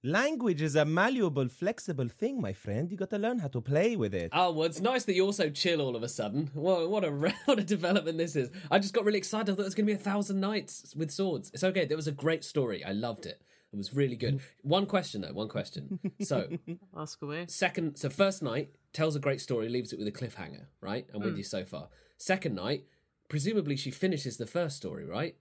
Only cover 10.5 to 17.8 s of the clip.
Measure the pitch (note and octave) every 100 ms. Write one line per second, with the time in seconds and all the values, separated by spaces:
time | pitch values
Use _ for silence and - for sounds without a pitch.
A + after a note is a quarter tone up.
10.5 | G#3+ - - - C#3+ D#3+ - G3 C#3+ -
11.5 | C#3+ F#3+ F#3+ D#3 D#3+ D#3 C#3 D3 E3 -
12.5 | D3+ B2+ F#2 D#2 G2+ A#2+ G#2+ F2 - _
13.5 | _ _ G2+ G2 C3+ C#3 A#2+ B2 C3+ -
14.5 | _ C#3 F3+ G3+ F#3+ - G#2 - - G#2+
15.5 | G#2+ - - - F#3+ F#3+ - G3+ C3 G#2
16.5 | E3 - E3+ _ D#3 D3+ - D3 D#3 E3+
17.5 | - F3+ F3+